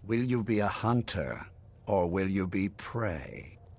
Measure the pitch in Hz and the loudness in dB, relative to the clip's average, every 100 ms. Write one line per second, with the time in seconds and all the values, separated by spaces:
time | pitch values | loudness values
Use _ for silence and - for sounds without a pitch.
0 | 90 117 123 123 104 107 101 - 110 120 | 0 0 2 2 2 2 2 2 2 2
1 | 113 - 67 57 - - - - - 101 | 2 -2 -4 -6 -10 -18 -20 -20 0 2
2 | 87 90 95 98 92 90 98 - - 120 | 2 2 2 2 0 0 -2 -2 -8 -4
3 | 110 82 67 - - - - | -2 -4 -8 -14 -16 -20 -20